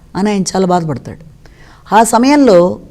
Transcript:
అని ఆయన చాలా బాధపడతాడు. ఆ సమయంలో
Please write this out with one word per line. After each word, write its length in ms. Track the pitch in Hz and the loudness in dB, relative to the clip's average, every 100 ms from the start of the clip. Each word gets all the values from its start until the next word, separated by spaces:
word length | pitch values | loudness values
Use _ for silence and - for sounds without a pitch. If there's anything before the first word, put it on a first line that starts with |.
| - 175 | -16 -6
అని 140 | 208 | -4
ఆయన 120 | 202 | -4
చాలా 240 | 170 190 185 | -4 -4 -2
బాధపడతాడు. 520 | 180 160 127 - - - - - - - - - | -2 -4 -10 -12 -20 -20 -20 -20 -20 -20 -20 -2
ఆ 80 | 208 | 0
సమయంలో 760 | 226 226 262 294 254 175 180 214 - | 2 2 2 2 4 4 2 -2 -14